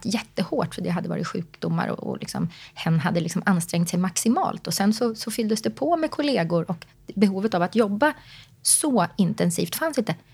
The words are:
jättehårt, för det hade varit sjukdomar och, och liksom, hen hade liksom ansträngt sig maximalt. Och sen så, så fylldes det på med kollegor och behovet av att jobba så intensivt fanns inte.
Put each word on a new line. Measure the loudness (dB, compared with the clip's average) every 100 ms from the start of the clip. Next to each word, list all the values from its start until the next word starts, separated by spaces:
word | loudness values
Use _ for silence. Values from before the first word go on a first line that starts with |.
| -2
jättehårt, | -4 -4 -6 -2 -2 -4 -4
för |
det | -4
hade | -2 -2
varit | -4 -4
sjukdomar | -6 -8 -8 -4 -2 -2
och, | -4
och | -6 -8
liksom, | -6 -4 -4 -6 -18
hen | -6 0 2
hade | 2 0
liksom | 0 -2 2
ansträngt | 0 0 0 0
sig | 0
maximalt. | -2 0 2 2 0 -4 -6
Och |
sen | 0 2
så, | 2 0 -2
så | -6
fylldes | -2 0 0
det | -2
på | -2 0 2
med | 0
kollegor | -2 0 0 2 0 0
och | -6 -8 _ -10 2
behovet | 2 4 0
av | 2
att | 2 2
jobba | 2 4 2 0 -10 -20 -20 _
så | 0 2 4 4 2 2
intensivt | 2 4 0 0 -4 -2
fanns | -2 0
inte. | -2 -4 _